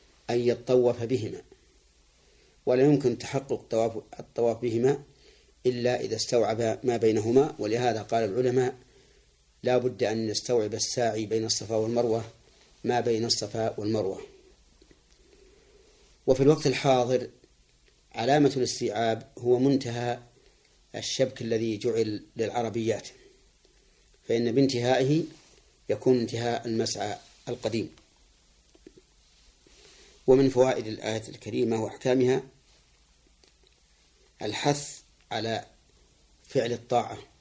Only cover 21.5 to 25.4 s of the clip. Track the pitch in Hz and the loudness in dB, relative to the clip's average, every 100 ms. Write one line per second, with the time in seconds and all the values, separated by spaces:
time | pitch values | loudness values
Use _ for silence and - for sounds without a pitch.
21.5 | 110 113 104 123 113 107 101 - 113 107 | -2 -2 -2 -2 0 -2 -4 -8 -6 -4
22.5 | 120 113 113 110 101 - - - _ _ | -2 -4 -2 -2 -4 -8 -18 -20 _ _
23.5 | _ _ _ _ _ _ _ - 117 117 | _ _ _ _ _ _ _ -4 -2 2
24.5 | 131 135 120 123 127 135 156 - - | 2 2 2 0 2 2 0 -2 -10